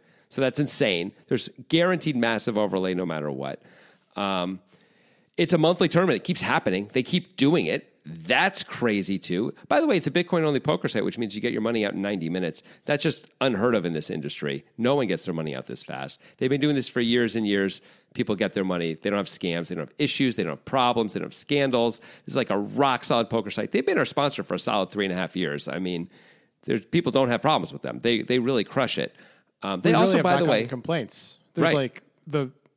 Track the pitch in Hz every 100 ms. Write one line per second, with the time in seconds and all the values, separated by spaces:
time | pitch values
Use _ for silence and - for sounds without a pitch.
0 | _ _ _ - 131 147 143 - 120 87
1 | 95 - _ 123 - - - 165 180 170
2 | 160 123 117 110 - 107 101 95 92 90
3 | 87 78 73 65 67 - - - - _
4 | _ 95 98 92 90 95 - _ _ _
5 | _ _ _ - 165 165 160 180 175 202
6 | 190 110 - - - 151 - 92 104 127
7 | 120 180 - - 135 165 80 113 - _
8 | 76 82 82 127 190 - - - 120 101
9 | 92 92 - 90 - - - 294 320 185
10 | 151 175 170 170 151 135 151 170 - 110
11 | 98 117 110 104 120 110 110 117 101 -
12 | 101 98 82 92 87 - - - - 147
13 | 160 - - _ 131 98 123 110 85 78
14 | - 82 71 - 73 71 - - 120 143
15 | 104 82 - 82 78 65 - 62 - 67
16 | 67 - - _ 127 139 151 139 120 123
17 | 117 120 113 113 104 101 98 - - -
18 | _ - 117 104 101 101 92 87 85 80
19 | 101 101 92 - 90 85 85 87 73 -
20 | 143 - 127 110 85 69 - 131 123 120
21 | 107 90 85 - - 143 135 120 117 -
22 | - - - 139 117 101 104 110 139 123
23 | - 120 113 117 101 - 107 220 277 320
24 | 123 - 143 - 90 90 - 107 92 101
25 | 95 90 87 92 78 73 - 80 92 87
26 | 87 - - _ _ _ - 113 - 170
27 | - 135 123 117 147 131 80 - - -
28 | 120 117 117 127 120 123 - 143 120 -
29 | 62 - - _ _ _ 98 92 165 -
30 | - - 180 - 160 110 117 123 135 165
31 | 107 - - - _ - 160 147 127 -
32 | - _ 156 147 131 - _